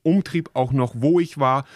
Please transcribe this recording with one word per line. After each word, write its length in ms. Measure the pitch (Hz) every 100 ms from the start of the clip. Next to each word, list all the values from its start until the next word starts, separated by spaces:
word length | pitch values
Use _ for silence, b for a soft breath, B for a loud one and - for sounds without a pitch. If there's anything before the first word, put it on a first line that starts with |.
Umtrieb 460 | 160 190 - 165 160
auch 180 | 131 127
noch, 220 | 135 120 117
wo 240 | 143 175
ich 180 | 165 143
war. 280 | 131 135 B